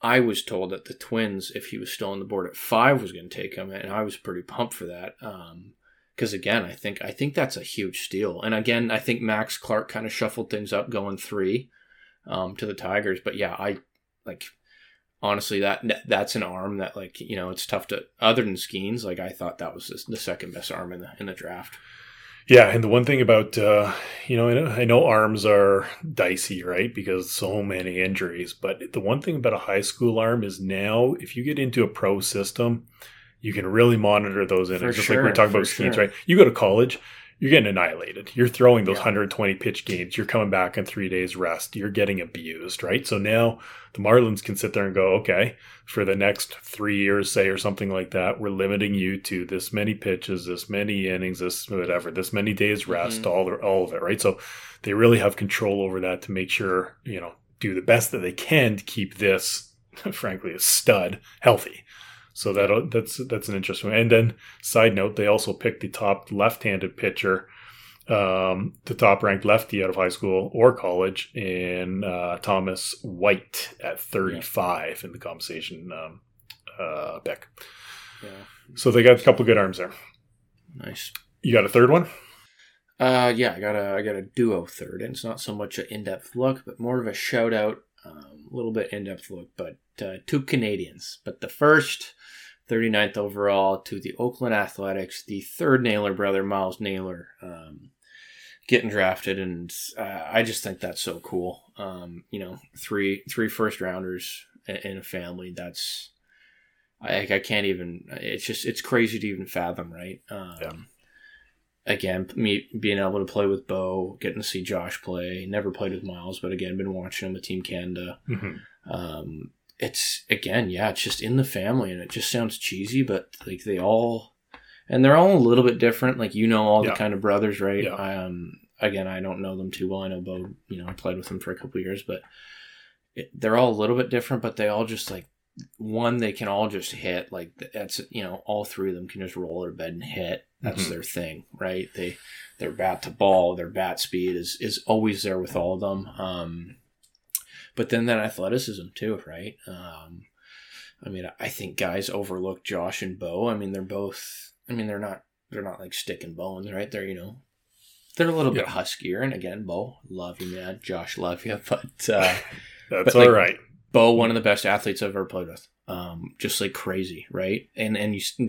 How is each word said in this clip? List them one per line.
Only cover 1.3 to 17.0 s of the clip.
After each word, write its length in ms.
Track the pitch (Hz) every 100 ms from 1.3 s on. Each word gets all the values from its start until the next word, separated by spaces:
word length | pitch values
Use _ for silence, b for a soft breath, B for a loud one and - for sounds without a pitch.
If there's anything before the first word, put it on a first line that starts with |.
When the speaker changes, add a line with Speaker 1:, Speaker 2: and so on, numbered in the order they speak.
| 95 92
Speaker 1:
if 120 | - -
he 120 | 107
was 140 | 90
still 180 | - 98
on 100 | 98
the 40 |
board 220 | 95 101 90
at 100 | -
five, 460 | - 127 127 135
was 100 | 98
gonna 160 | 87 90
take 280 | - 95 -
him, 140 | 95
and 200 | 95 98
I 120 | 104
was 140 | 107 -
pretty 260 | - 90
pumped 320 | - - 117
for 100 | - 85
that. 300 | 87 92 -
Um, 520 | 113 95 85 87 98 _ _ _ _ -
'cause 160 | 110
again, 320 | 101 98 113
I 80 | 87
think, 280 | - 104 98
I 80 | -
think 240 | - 143
that's 220 | 143 135 -
a 60 |
huge 400 | - - 95 -
steal. 380 | - 95 104 85
And 140 | 110
again, 360 | 110 107 117 117
I 60 | 110
think 200 | - 113
Max 380 | 110 107 107 -
Clark 320 | - 110 113
kinda 180 | 117 110
shuffled 420 | - 110 - 107
things 220 | 107 101
up 160 | 101 135
going 260 | 104 101 95
three, 540 | - 104 95 117 135 b b b b b -
um, 300 | 92 92 98
to 100 | 107
the 80 |
Tigers. 460 | 95 92 101 101 90
But 120 | 107 101
yeah, 180 | 92 -
I, 200 | 101 95 _ _ _ _ -
like, 180 | 87 - _ b b b b b _
honestly, 380 | 101 101 - 101
that, 240 | 98 - 117 - 131
that's 300 | 98 101 113
an 60 |
arm 360 | 90 92 98 101
that, 180 | 92
like, 240 | 101